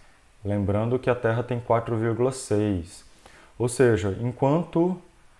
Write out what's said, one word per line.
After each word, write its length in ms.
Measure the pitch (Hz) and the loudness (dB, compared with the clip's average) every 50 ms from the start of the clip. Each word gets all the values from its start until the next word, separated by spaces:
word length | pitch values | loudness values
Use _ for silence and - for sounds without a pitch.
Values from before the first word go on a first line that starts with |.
| - - - _ _ _ _ - 101 | -20 -20 -20 _ _ _ _ -10 -6
Lembrando 540 | 98 104 104 98 101 98 104 113 120 127 127 | -4 -2 0 0 0 0 0 0 0 -2 0
que 120 | - 135 | 0 0
a 40 | 120 | 0
Terra 280 | 120 - 113 113 120 | 2 0 0 0 0
tem 180 | 120 - 123 120 | -2 -4 -6 -6
quatro 360 | 117 - 113 117 117 117 117 | 0 0 0 0 0 -2 -2
vírgula 360 | 110 113 117 110 110 123 135 | -2 0 -2 0 0 0 -2
seis. 720 | 131 - - - 107 104 107 104 98 87 82 92 - - - - - - - - - - - - - - | -2 -6 -4 -2 0 0 2 0 0 -2 -4 -8 -16 -20 -20 -20 -20 -20 -20 -20 -20 -20 -20 -20 -6 -4
Ou 100 | 117 123 | -4 -2
seja, 480 | - - 131 120 110 98 104 98 95 110 | 2 4 4 6 6 4 0 -2 -4 -4
enquanto 800 | 117 123 120 - 139 135 151 175 160 - - 170 170 180 185 - - - _ - - - - - | -4 -6 -2 0 2 2 2 2 0 0 0 2 2 2 0 -4 -8 -18 _ -20 -20 -20 -20 -20